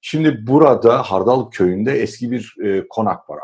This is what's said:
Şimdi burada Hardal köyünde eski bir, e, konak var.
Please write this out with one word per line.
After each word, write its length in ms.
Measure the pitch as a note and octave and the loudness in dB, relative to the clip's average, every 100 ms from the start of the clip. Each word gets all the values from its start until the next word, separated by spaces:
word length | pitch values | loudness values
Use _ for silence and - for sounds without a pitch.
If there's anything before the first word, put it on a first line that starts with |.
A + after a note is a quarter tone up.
Şimdi 460 | - D#3 D#3 B2+ A2 | -6 0 0 0 0
burada 560 | C#3 D#3 A#2 A2+ B2+ | 4 6 6 4 2
Hardal 480 | B2+ F#2+ F#2+ G#2 F#2 | 0 -2 0 0 -2
köyünde 420 | - F#2 F#2 A2+ | -2 0 0 -2
eski 380 | C#3 - - A#2+ | -2 -4 -8 -8
bir, 240 | B2 G2+ - | -8 -10 -8
e, 240 | G#2 G2 F#2 | -4 -4 -4
konak 420 | - G#2+ F2 _ | -4 -4 -4 _
var. 80 | - | -8